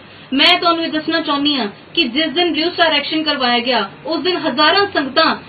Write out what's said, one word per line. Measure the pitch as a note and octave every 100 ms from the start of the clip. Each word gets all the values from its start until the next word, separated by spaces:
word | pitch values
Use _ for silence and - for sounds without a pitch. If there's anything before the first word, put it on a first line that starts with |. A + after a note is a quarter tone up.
| - - -
ਮੈਂ | C4 D#4+ F4+
ਤੁਹਾਨੂੰ | F4 E4+
ਇਹ | E4
ਦੱਸਣਾ | D#4 D#4 D#4+
ਚਾਹੁੰਦੀ | D#4 C#4+ C#4+ C#4+
ਹਾਂ | G#3 - -
ਕਿ | -
ਜਿਸ | C4+ B3 D#4+
ਦਿਨ | C#4 F4
ਬਲੂ | D4+ E4
ਸਟਾਰ | F4 D#4+
ਐਕਸ਼ਨ | C#4+ C#4 D#4+
ਕਰਵਾਇਆ | D4+ C#4 B3 A#3+
ਗਿਆ, | A#3+ A#3+ G#3 - -
ਉਸ | D#4+
ਦਿਨ | D#4 F4
ਹਜ਼ਾਰਾਂ | D#4 B3 D4+ F#4+ G4+
ਸੰਗਤਾਂ | E4+ C4 C#4+ D#4 A3+